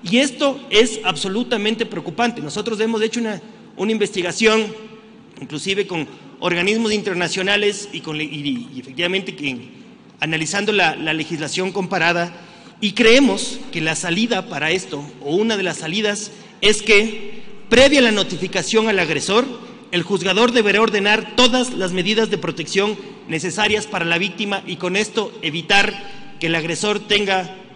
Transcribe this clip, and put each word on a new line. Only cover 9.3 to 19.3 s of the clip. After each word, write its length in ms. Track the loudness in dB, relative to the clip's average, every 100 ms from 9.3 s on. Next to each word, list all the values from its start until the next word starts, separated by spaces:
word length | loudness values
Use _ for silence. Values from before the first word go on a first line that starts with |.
que, 240 | -8 -6 -8 -12 -20 -20 -20 -20 -8
analizando 500 | -4 -2 -2 -2 0
la, 220 | 2 2
la 180 | 0 -4
legislación 600 | -4 -4 -6 -4 -4 -4
comparada, 720 | -2 -2 0 2 2 -2 -6 -20 -20 -20 -6
y 120 | -4
creemos 680 | 4 6 8 6 2 -4 -8 -8
que 80 | -4
la 160 | -2 -2
salida 520 | -2 0 0 0 -2
para 220 | -4 0
esto, 340 | 0 -2 -10 -10 -10
o 140 | -2
una 220 | 2 2 0
de 80 |
las 140 | -2 -4
salidas, 520 | -4 -2 0 -2 -8 -14 -20 -2
es 220 | 2 2
que, 600 | 4 4 4 -4 -8 -8 -10 -12 4
previa 300 | 8 8 8
a 40 |
la 100 | 6
notificación 760 | 4 0 -4 -2 -2 2 2 4
al 120 | 2
agresor, 440 | 2 0 2